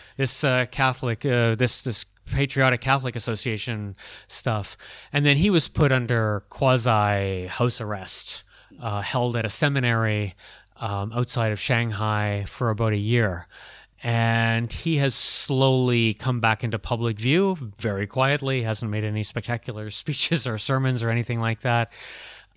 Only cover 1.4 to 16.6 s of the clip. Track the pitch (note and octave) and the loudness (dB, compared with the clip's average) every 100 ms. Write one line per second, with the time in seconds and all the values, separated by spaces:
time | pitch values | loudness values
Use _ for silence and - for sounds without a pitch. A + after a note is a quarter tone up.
1.4 | A#2 A2+ B2 - B2+ G#2+ - _ - C#3 | 2 2 0 0 -4 -6 -8 _ -4 -2
2.4 | C#3 C3+ C3 B2 C3+ C3+ C3 A2+ A2+ A2 | 0 2 2 2 0 0 0 -4 -4 -4
3.4 | B2 G#2+ - A2 G#2 F#2+ - - - - | -2 -4 -4 -4 -6 -10 -16 -20 -10 -4
4.4 | - G#2+ G2 - - - - C#3+ D3 C#3+ | -2 -2 -4 -12 -18 -20 -4 2 4 4
5.4 | G3+ F3 - - D3 C3 A#2 A#2+ A2 G#2 | 6 4 2 2 4 4 2 0 2 -2
6.4 | - - C3+ B2+ A#2 A2 G#2 G2+ G2 F#2+ | -6 0 4 4 4 4 4 2 0 -2
7.4 | F#2 - B2 - G#2+ G2+ F#2 - - - | -6 0 0 0 -6 -6 -6 -8 -8 -10
8.4 | - - - - A#2+ G#2 G2 C3 B2 A#2 | -12 -20 -20 -10 -4 -4 -2 0 0 0
9.4 | G#2+ - D3 C#3 B2 A2+ A2 G#2+ G#2 - | -2 0 0 2 2 2 2 0 -2 -6
10.4 | - - _ - A2 G2+ G2+ A#2 B2 B2 | -20 -20 _ -10 -6 -4 -2 -2 -2 0
11.4 | A2+ G#2+ - A#2+ A#2 G2+ G#2+ G#2+ G#2 G2+ | 0 0 0 0 0 -2 0 0 0 -2
12.4 | G2 - A#2+ G#2+ A2+ G#2+ G#2 A#2+ G#2+ F2 | -4 -2 -2 2 0 0 2 2 2 0
13.4 | - - - - - _ A#2+ A#2 A2+ A2+ | -8 -20 -20 -20 -20 _ -2 2 2 2
14.4 | A2+ A2+ A#2 - E3 D3+ C#3 - - - | 2 0 -2 -4 -2 0 0 0 -2 -2
15.4 | - C3 C3+ C3 B2+ A#2+ A2+ G#2+ B2+ B2 | 0 4 4 4 4 4 2 0 -2 0
16.4 | A2 A2 | 2 0